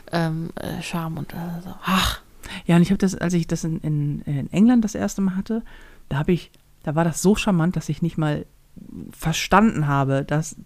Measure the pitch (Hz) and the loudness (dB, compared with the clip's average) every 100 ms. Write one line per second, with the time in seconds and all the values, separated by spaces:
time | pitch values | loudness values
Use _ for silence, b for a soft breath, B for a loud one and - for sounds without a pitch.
0 | B 170 165 160 165 - - 175 - 170 | B -2 -2 -2 -6 -8 -10 -8 -8 -6
1 | 160 160 - 175 175 170 185 - - 190 | -6 -8 -10 -10 -8 -10 -12 -8 0 0
2 | - - - - B 185 B 170 175 196 | 0 -4 -12 -18 B -6 B 6 6 4
3 | 190 - 175 175 165 165 165 160 151 151 | 0 0 0 0 0 -2 -4 -4 -2 -2
4 | 147 143 - 139 - 170 226 247 214 - | -2 -4 -4 -4 -2 4 6 6 2 -2
5 | 202 - 190 185 196 226 - b b b | -4 -2 -2 -2 -4 -6 -6 b b b
6 | b 139 151 170 - _ _ _ 160 151 | b -2 2 0 -2 _ _ _ -4 0
7 | 170 - 180 214 220 175 165 165 - 151 | 0 2 4 4 4 2 2 0 -4 -2
8 | 165 - 151 151 - _ _ - - - | -2 0 -2 -2 -6 _ _ -20 -16 -14
9 | - - 160 165 - 185 226 - 147 139 | -14 -6 -4 -4 2 4 4 2 0 2
10 | 135 135 143 151 156 - | 2 0 0 -2 -4 -8